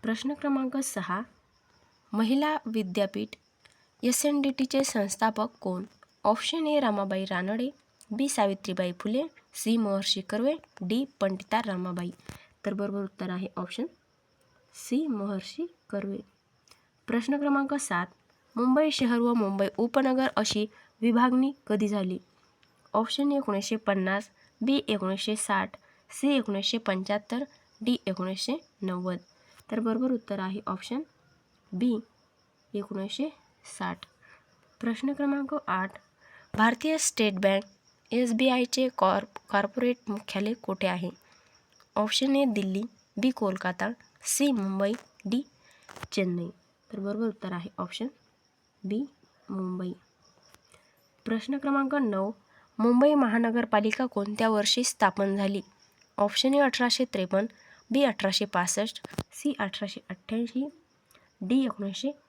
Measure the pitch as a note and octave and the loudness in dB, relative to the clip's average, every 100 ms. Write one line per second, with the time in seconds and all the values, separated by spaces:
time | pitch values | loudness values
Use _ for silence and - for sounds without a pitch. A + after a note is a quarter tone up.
0 | A3 A3+ C4 C#4+ C#4+ C4+ C4 C4+ C4+ - | -4 -4 -4 -4 -2 -2 -2 -4 -4 -6
1 | F3+ F#3 A#3+ _ _ _ _ _ _ _ | -4 -6 -6 _ _ _ _ _ _ _
2 | _ G#3+ A3 C4+ D4+ D4+ - A3 G3 F#3 | _ 0 2 4 2 0 -2 -2 -2 0
3 | G3 G3+ G#3+ - _ _ - _ _ _ | 0 -2 -8 -10 _ _ -20 _ _ _
4 | A#3+ B3 D4 C#4+ C#4 C4+ C4 C4+ C4+ A3+ | 0 2 2 2 0 0 0 2 2 0
5 | G3+ - A3 G#3+ A3+ _ F#3+ F3+ G3+ _ | -2 0 0 0 -4 _ -6 -6 -8 _
6 | - _ G#3 A3+ - E4 D#4 D4 B3+ G#3 | -20 _ 2 2 0 0 2 4 2 0
7 | G3 F#3+ F#3+ F3+ F#3 A3+ B3+ - _ _ | 0 -2 -2 -2 -2 -2 -4 -6 _ _
8 | - G#3+ C#4 - G3+ G3 - F#3 F3+ F3+ | -10 -2 -2 2 2 2 -4 -2 -2 -2
9 | G#3 A#3 D#4+ - _ - - A#3 G#3+ G3 | -2 -2 -2 -8 _ -6 0 2 2 0
10 | G3 - F#3 G#3+ B3+ D#4 - - F3+ A3+ | 0 -2 -2 0 0 -2 -8 -10 -2 -2
11 | C4+ _ G3 F#3+ - A3 A3+ F#3 F3+ F3+ | -2 _ -2 -2 -2 -2 -2 -4 -4 -4
12 | F3 - - - - _ - G3 G3+ G3 | -6 -10 -20 -20 -20 _ -6 -4 -4 -4
13 | F#3+ _ F#3 F#3 F#3+ - F3+ - D4+ _ | -8 _ -6 -6 -6 -8 -8 -6 -8 _
14 | _ _ _ _ _ _ _ - - B3+ | _ _ _ _ _ _ _ -18 -2 -2
15 | D#4 A3 G3+ G3 F#3+ - F4 _ _ G3+ | 0 -2 -2 -4 -6 -10 -10 _ _ -6
16 | G3 G3 - _ _ _ _ _ _ _ | -6 -8 -12 _ _ _ _ _ _ _
17 | - A#3 A3+ C#4+ C#4+ C#4 C#4 C#4+ - F3 | -4 -2 0 0 2 2 2 -2 -2 -2
18 | F3+ _ _ _ _ - B3 C4 D#4 C#4+ | -4 _ _ _ _ 0 4 6 4 2
19 | B3 A#3+ A#3+ A#3+ G3+ G3 G3 - A#3 C4+ | 2 4 2 2 2 2 0 0 0 2
20 | C4 B3+ C4 - G#3+ G#3 G#3+ - - _ | 2 2 0 0 0 0 -2 -6 -20 _
21 | A3+ A#3 B3 B3+ C4+ C#4 - G#3 G#3 G#3 | 2 4 4 4 2 -2 -2 0 0 0
22 | F#3 F#3 _ _ _ _ _ _ _ - | -2 -4 _ _ _ _ _ _ _ -2
23 | - - C#4+ C#4 C4+ G3 G3+ A3 - G3 | 0 0 2 2 0 -2 -2 -2 0 2
24 | F#3 G3 G#3+ _ _ _ A3+ C#4 - G#3+ | 2 -2 -4 _ _ _ 0 0 2 -2
25 | F#3+ F#3+ - G#3+ - G3 F#3+ - _ _ | 0 -2 -2 -4 0 0 0 -8 _ _
26 | _ - C4+ C#4 A3 G3 G3 A#3 A3 F#3+ | _ -2 2 2 2 -2 0 -2 0 -2
27 | F#3+ G#3 G#3 A#3+ C#4 _ _ _ A3 B3 | 0 -2 -2 -6 -6 _ _ _ -2 0
28 | - F#3 F#3 F#3+ - D4+ - _ F#3+ F3+ | -2 -4 -4 -4 -4 -4 -6 _ -4 -4
29 | F#3 F3 - _ _ - - G#3+ A3+ A3+ | -4 -6 -10 _ _ -20 -6 -4 0 0
30 | B3+ B3 - G3 F#3+ G3 - F#3+ - B3 | 0 -2 -2 -6 -4 -6 -6 -6 -4 -6
31 | D#4+ _ _ _ _ _ _ F#3 B3 A3 | -6 _ _ _ _ _ _ 0 0 0
32 | - _ _ _ _ _ _ G3+ G3+ G3+ | -4 _ _ _ _ _ _ -8 -6 -6
33 | G3 - D4+ - _ _ - - F3+ F3 | -6 -4 -6 -6 _ _ -20 -8 -6 -6
34 | - _ - - _ _ _ _ A#3 A3+ | -12 _ -20 -20 _ _ _ _ -4 -2
35 | C4+ C#4 C#4+ C#4 C4+ D4 - F#3 F#3+ - | -2 0 0 0 -2 -4 -2 -2 -2 -8
36 | _ _ - - - - A3+ A#3 D4+ D#4+ | _ _ -20 -20 -12 4 4 4 0 0
37 | - - G#3+ F#3+ G3 G3 G3+ _ _ _ | 0 2 0 4 2 2 -2 _ _ _
38 | _ A#3 B3 A3+ C4 B3+ B3 - B3+ - | _ -2 0 4 4 4 2 0 0 4
39 | F#3+ F#3+ G#3+ - _ G3+ G3+ A3+ B3 B3 | 4 4 -2 -18 _ 0 0 0 0 -2
40 | - G#3 - G3 G#3 A#3 - F#3+ F#3+ F3+ | -4 -8 -4 -4 -4 -4 -6 -2 -2 -2
41 | F3+ - _ _ _ _ _ _ _ - | -4 -8 _ _ _ _ _ _ _ -2
42 | G#3+ - C4+ C#4 C#4 G#3 F#3+ F#3+ A3+ _ | 0 2 4 4 4 2 0 -2 -4 _
43 | _ - B3+ B3+ G3+ F#3+ F#3 F3+ G3 A#3+ | _ 0 0 2 -2 -2 -4 -2 -4 -6
44 | _ _ - - C#4+ A#3+ G3 F#3+ G3+ A3+ | _ _ -4 2 2 2 0 0 0 -2
45 | - _ G3 A#3+ C#4+ _ _ _ - - | -10 _ -2 -2 -4 _ _ _ -20 -18
46 | - - F#3 F3 E3+ - _ _ _ G3+ | -8 -2 -2 -2 -6 -12 _ _ _ -8
47 | G3 G#3 A3+ G#3 F#3+ F3+ F3 - F3+ - | -6 -2 -4 -4 -8 -8 -8 -10 -10 -6
48 | B3 - _ _ _ _ _ _ F#3+ G#3 | -8 -10 _ _ _ _ _ _ -6 -4
49 | C#4 _ _ _ - F#3+ F#3 F#3 F3+ F3+ | -6 _ _ _ -10 -8 -6 -6 -6 -8
50 | _ _ _ _ _ - _ _ _ _ | _ _ _ _ _ -20 _ _ _ _
51 | _ _ - A3 - C#4 C#4 C#4 C4+ C#4+ | _ _ -4 -4 -2 -4 0 0 0 0
52 | A#3+ F#3+ G3 A3+ _ _ _ - A3+ A#3+ | 0 0 -2 -4 _ _ _ 0 4 6
53 | C#4+ D4 B3+ A3+ A#3 A#3 A#3 G#3+ G#3+ - | 8 6 4 4 2 0 2 4 2 -2
54 | B3+ - G3+ G#3 A3+ G#3+ G#3 - B3 - | -4 -2 -4 0 2 2 2 2 0 4
55 | G3 F#3 G3 G3 G3 G3 - _ _ _ | 2 4 0 2 0 -2 -6 _ _ _
56 | _ - G3+ - C4 C#4 C#4 - B3 - | _ 0 0 2 2 4 4 4 0 2
57 | B3+ A3 F3+ G3 A3+ - - - _ A#3+ | 0 -2 0 0 0 -8 -20 -20 _ 4
58 | C#4 G#3+ G3 F#3+ G3+ F#3 F3+ - A3 - | 4 2 0 0 0 0 0 0 -2 -4
59 | - - - - D4 - G3+ - G3+ - | -10 -10 -10 -4 -4 -2 -4 -4 -8 -10
60 | _ F#3 - A3 A#3 B3+ C#4+ - _ _ | _ -16 -6 -4 -2 -4 -6 -8 _ _
61 | _ _ _ _ F#3 B3+ C4 - G3+ F#3+ | _ _ _ _ 0 2 2 -2 -6 -4
62 | C4+ D4 | -6 -8